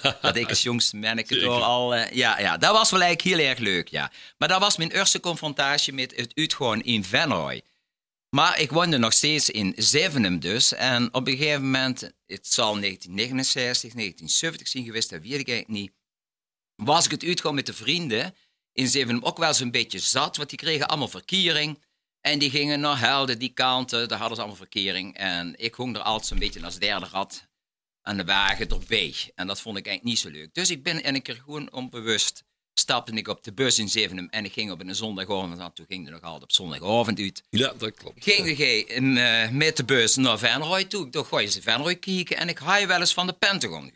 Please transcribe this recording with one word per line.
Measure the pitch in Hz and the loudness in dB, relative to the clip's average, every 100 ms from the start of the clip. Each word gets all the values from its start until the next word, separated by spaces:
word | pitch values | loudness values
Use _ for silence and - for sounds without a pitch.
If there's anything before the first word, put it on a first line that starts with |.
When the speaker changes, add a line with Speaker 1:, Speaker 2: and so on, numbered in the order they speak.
Speaker 1:
<laughs> | 139 - | 0 0
Speaker 2:
Dat | 147 117 | 0 0
ik | 117 | 0
als | 110 | 0
jongste | 123 120 - 104 | 2 2 0 0
manneke | 110 113 110 | -2 -2 -2
Speaker 1:
Zeker. | 127 123 | 0 2
Speaker 2:
door | 120 | 2
al, | 117 123 123 120 | 2 2 2 0
eh, | 113 127 | 0 2
ja, | 120 104 | 2 4
ja, | 98 85 | 2 4
dat | 170 | 6
was | 220 220 | 6 6
wel | 185 | 4
eigenlijk | 175 170 180 175 | 4 2 2 2
heel | 139 | 2
erg | 123 | 0
leuk, | 107 90 - | 0 0 -2
ja. | 78 71 - - - | -4 -6 -8 -16 -4
Maar | 151 | 0
dat | 185 | 4
was | 202 175 | 4 2
mijn | 165 | 0
eerste | 185 190 180 | 2 2 2
confrontatie | 175 160 156 139 139 147 - | 0 -4 -4 0 0 2 0
met | 135 127 - | -2 -6 -4
het | 117 - | -6 -2
uitgaan | 160 - 127 107 | -2 0 0 0
in | 117 113 | 0 0
Venrooy. | 92 127 160 95 69 64 - _ _ _ _ _ _ | 2 0 2 0 -2 -6 -12 _ _ _ _ _ _
Maar | 139 170 - | 2 4 4
ik | 147 | 2
woonde | 156 175 139 | 2 4 4
nog | 113 | 6
steeds | - 147 151 131 | 6 4 2 2
in | 107 95 101 | 0 -2 2
Zevenum | 104 143 185 147 98 87 | 4 4 4 2 2 2
dus. | 82 113 - | 0 2 2
En | - 127 123 120 | 2 0 0 0
op | - 131 | -2 -2
een | 131 | 0
gegeven | 151 143 | 0 0
moment, | 135 131 131 127 - - - | 0 0 0 -4 -8 -14 -16
het | 101 - | -12 -2
zal | - 113 104 | 0 2 2
negentien | 101 90 90 | -2 -4 -8
negenenzestig, | 95 123 131 131 139 123 123 120 | -4 -2 -2 0 0 0 -2 -4
negentien | 120 101 - 78 | -6 -8 -6 -2
zeventig | - 160 - - | 0 0 -4 -6
zijn | 131 | -6
geweest, | 117 110 104 | -6 -4 -4
dat | 87 | -6
weet | 95 139 | -6 -6
ik | 131 | -2
eigenlijk | 117 - 107 | -4 -4 -8
niet, | 101 _ _ _ _ _ _ _ _ - | -8 _ _ _ _ _ _ _ _ -6
was | 107 160 - | 2 4 4
ik | |
het | 156 | 0
uitgaan | 165 175 160 143 | -2 -2 -2 -2
met | 123 | -4
de | |
vrienden | 107 110 170 160 110 175 - _ _ _ | -6 -2 -2 0 -2 -2 -8 _ _ _
in | - 127 | -2 2
Zevenum | 135 120 120 | 2 2 0
ook | 147 170 | -2 0
wel | 160 | 2
zo'n | 135 127 | 2 2
beetje | 120 110 95 | 0 -2 -2
zat. | - 131 151 - | 0 2 0 -2
Want | 147 | -8
die | - | -8
kregen | 156 151 - | -2 0 0
allemaal | 156 117 | -2 -2
verkering. | 160 - 190 175 151 151 143 _ _ _ _ | -6 -2 0 2 2 0 -6 _ _ _ _
En | 143 147 | 0 2
die | 143 | 2
gingen | 147 147 143 | 2 0 0
naar | 147 139 | 0 2
Helden, | 117 139 131 117 | 2 2 2 -2
die | 127 | -4
kanten, | - 127 127 123 120 117 | 0 2 2 0 -2 -2
daar | 110 | -2
hadden | 113 113 | -4 -4
ze | |
allemaal | 104 92 | -8 -12
verkering. | 95 104 95 92 95 - | -8 -4 -2 -2 -6 -6
En | 95 87 87 - | -4 -2 -4 -6
ik | 113 | -8
hong | - 127 104 | -6 -6 -4
er | |
altijd | 107 110 - | -2 -2 0
zo'n | - | 0
beetje | 104 92 | 0 -4
als | 85 92 | -10 -4
derde | 101 98 90 | -2 -2 -4
rad | 95 98 - - _ _ _ _ _ | -6 -6 -8 -18 _ _ _ _ _
aan | - 101 | -6 -4
de | 87 | 0
wagen | 98 98 101 101 | 2 2 2 0
erbij. | 104 - 110 82 - - - | 0 2 0 0 -4 -10 -8
En | 92 | -8
dat | 98 | -6
vond | 117 101 | -8 -10
ik | 104 | -6
eigenlijk | 95 120 113 | -6 -2 -2
niet | 95 | -2
zo | 76 | -8
leuk. | 78 | -12
Dus | - 175 | -2 -2
ik | 156 | -2
ben | 156 160 | -4 -4
en | 139 135 | -2 -4
een | |
keer | 131 123 | -4 -14
gewoon | 139 147 143 | -12 -12 -10
onbewust, | 131 127 120 113 107 - - - _ _ | -10 -10 -8 -2 0 0 -4 -10 _ _
stapte | - - 127 - | -2 0 0 -2
ik | 110 104 | -6 -6
op | 101 | -8
de | - | -8
bus | 98 135 113 | -2 2 2
in | 104 | 2
Zevenum | 110 101 92 90 | 0 0 -2 -8
en | 110 101 | -8 -8
ik | |
ging | - 104 | -6 -8
op | 85 | -8
een | 90 95 | -8 -6
zondagavond, | 110 95 95 98 90 87 | -6 -6 -4 -4 -4 -8
want | 87 - | -14 -16
toen | 80 | -14
ging | 92 76 | -14 -12
er | |
nog | 82 | -14
altijd | 85 78 | -14 -14
op | - | 0
zondagavond | - 90 71 92 113 113 104 | 0 0 -6 0 2 2 0
uit. | 98 - - | -4 -8 -6
Speaker 1:
Ja, | 104 131 - | 0 0 -2
dat | 110 | -10
klopt. | - - - | -10 -18 -6
Speaker 2:
Ging | - 202 170 | 0 2 2
ik, | 143 135 110 101 | 0 2 2 0
eh, | 120 131 123 120 113 110 | 0 2 4 4 4 2
met | 131 151 147 | 2 2 2
de | |
bus | 120 131 113 135 | 2 4 4 4
naar | 131 110 | 4 2
Venrooy | 117 127 156 190 | 2 0 0 -2
toe. | 190 208 139 | -2 -6 -6
Ik | |
dacht, | 151 127 | -6 -2
"Goh, | 143 | 0
eens | 104 95 | 0 -2
in | |
Venrooy | 113 117 156 175 | 0 0 0 -2
kijken." | - 185 175 - | -2 -4 -2 -2
En | 170 | -4
ik | 165 | -4
had | 143 202 | 2 2
wel | 190 180 | 4 2
eens | 175 | 2
van | - 180 | 0 0
de | |
Pentagon | 180 101 180 104 80 67 | 2 2 2 -2 -6 -12